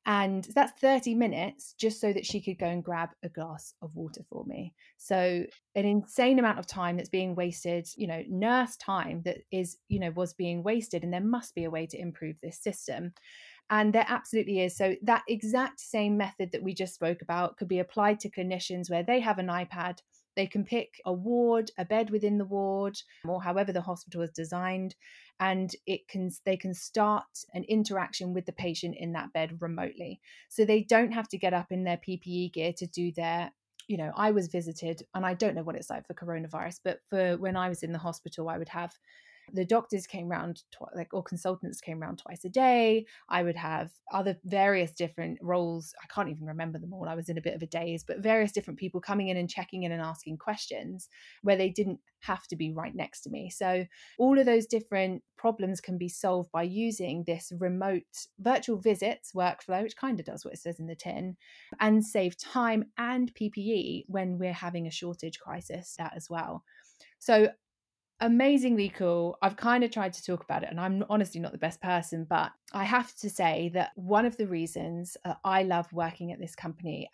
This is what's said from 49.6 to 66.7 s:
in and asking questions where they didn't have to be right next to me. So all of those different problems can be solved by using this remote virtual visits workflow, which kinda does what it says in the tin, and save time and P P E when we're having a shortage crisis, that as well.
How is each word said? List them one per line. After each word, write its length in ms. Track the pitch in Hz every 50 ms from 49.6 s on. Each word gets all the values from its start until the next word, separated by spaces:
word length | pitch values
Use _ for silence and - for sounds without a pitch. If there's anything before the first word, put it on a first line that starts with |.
| 180 - 190 185 175
in 100 | 170 170
and 80 | 165
asking 380 | 160 160 160 - - 156 156 156
questions 680 | - 220 208 - - - - - - 180 185 180 - - _ - - - - _ -
where 120 | 202 196
they 140 | 190 190 185
didn't 320 | 180 214 202 190 170 - _ _ _ _
have 260 | - - 185 185 -
to 100 | - 170
be 160 | 160 160 156 156
right 200 | 156 - - -
next 280 | - 151 - - -
to 80 | - -
me. 200 | - 147 185 175
So 360 | - - 202 185 185 185 180 - - - - - - -
all 180 | 247 262 277
of 80 | 269 254
those 200 | 240 233 233 220
different 580 | - 233 214 220 - 202 190 190 185 185 - - _ _
problems 420 | - - 226 220 214 190 185 190 -
can 180 | - 190 180
be 120 | 175 175 175
solved 420 | - - - 185 185 180 175 -
by 120 | - 165 175
using 600 | 180 185 214 226 233 214 - 180 175 170 175 170
this 240 | 175 170 170 - - 180
remote 460 | 170 185 180 180 185 190 196 190 180 - _ - - - - _ -
virtual 380 | 196 240 262 - - 247 220
visits 540 | 185 196 226 202 - 196 226 - - - - -
workflow, 480 | 185 180 180 - - - - 185 190
which 140 | 220 214 -
kinda 280 | - 269 269 233 175 156
does 200 | - 151 156 -
what 120 | - -
it 40 | -
says 180 | - 170 170
in 100 | - 165
the 80 | 165 165
tin, 420 | - - 175 - - 185 185 180 - _ - - - - - - -
and 260 | 220 214 214 220 214
save 320 | - - 208 185 175 175
time 460 | - - - - 254 240 226 220 220 214 - _
and 360 | 233 240 240 254 254 247 240 -
P 160 | - 214 208
P 120 | - 208
E 440 | 196 220 220 190 - - 175 170 - -
when 300 | 185 190 185 180 180 175
we're 120 | 185 180
having 360 | 175 - 185 175 175 170 165
a 40 | 160
shortage 480 | 156 - 175 175 175 - 165 165 - -
crisis, 560 | - 196 - 175 - - - 175 175 - -
that 140 | - 165 - -
as 120 | 165 - -
well. 360 | 170 165 - - 165 165 - _